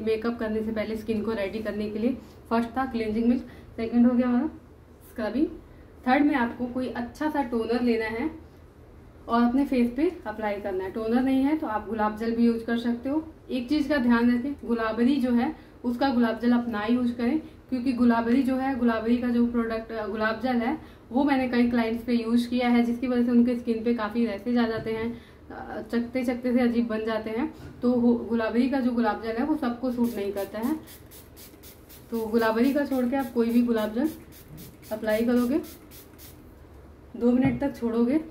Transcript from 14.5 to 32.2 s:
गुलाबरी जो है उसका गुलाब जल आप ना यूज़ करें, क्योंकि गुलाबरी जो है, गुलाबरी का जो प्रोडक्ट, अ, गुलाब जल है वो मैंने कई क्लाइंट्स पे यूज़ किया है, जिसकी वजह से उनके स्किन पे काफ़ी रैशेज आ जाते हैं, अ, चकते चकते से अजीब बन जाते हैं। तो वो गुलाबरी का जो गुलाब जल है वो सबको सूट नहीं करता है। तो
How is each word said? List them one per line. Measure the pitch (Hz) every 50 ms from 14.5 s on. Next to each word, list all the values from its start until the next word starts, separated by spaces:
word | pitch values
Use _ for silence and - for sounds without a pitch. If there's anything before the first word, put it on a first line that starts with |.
| 285 - -
गुलाबरी | 208 233 226 220 220 220 226 240 254 294 269
जो | 240 254
है | 240 233 247 311 311 - - - - - -
उसका | 247 240 - 277 269
गुलाब | 240 240 240 226 226 -
जल | 240 240 240
आप | 240 - -
ना | 208 208 208
यूज़ | 226 240 247 247 240 240
करें, | - 240 240 302 320 - - - - - -
क्योंकि | 262 254 240 269 247
गुलाबरी | 226 247 240 233 226 226 233 240 277 262
जो | 254 262
है, | 254 262 269 269 233
गुलाबरी | 247 233 226 220 214 226 240 247
का | 247 240
जो | 233 240 233 233
प्रोडक्ट, | 233 240 226 226 226 220 220 -
अ, | 226 220 208 196
गुलाब | 208 214 214 220 220 220
जल | 247 262 247 233
है | 226 254 311 311 - - - - - -
वो | 226 262 294
मैंने | 294 277 262 262 247
कई | 247 240 240 240
क्लाइंट्स | 240 240 226 220 226 233 -
पे | 254 240
यूज़ | 233 220 226 233 240 240 -
किया | 247 247 247 240
है, | 240 240 240
जिसकी | 233 233 - 269 247
वजह | 247 240 240
से | 247
उनके | 240 233 233 247 247
स्किन | 233 - 233 226 220 220
पे | 240 233
काफ़ी | 233 214 208 214 233 233
रैशेज | 214 196 196 - 247 240 240
आ | 233 226
जाते | 226 220 220 220
हैं, | 220 220 226 233 233 - - - - - - -
अ, | - - 240 233 226 214
चकते | 220 - - 233 240 - - 254 247
चकते | 254 247 240 - 254 240
से | 240
अजीब | 240 233 233 233 233 220
बन | 214 214 220
जाते | 226 220 214 214 220
हैं। | 220 233 294 311 - - - - - -
तो | - 247 247
वो | 240 233 240 233 - - 202
गुलाबरी | 233 226 226 214 208 240 269 254
का | 285 269
जो | 233 254
गुलाब | 240 240 226 208 202 - 226
जल | 226 -
है | - 285
वो | 311 302
सबको | - 269 240 240 - 262 254
सूट | 240 247 233 - 202
नहीं | 202 196 202 180
करता | 202 196 185 - 214
है। | 226 269 311 311 - - - - - - - - - - - - - - - - - - - - - - - - - -
तो | 233 226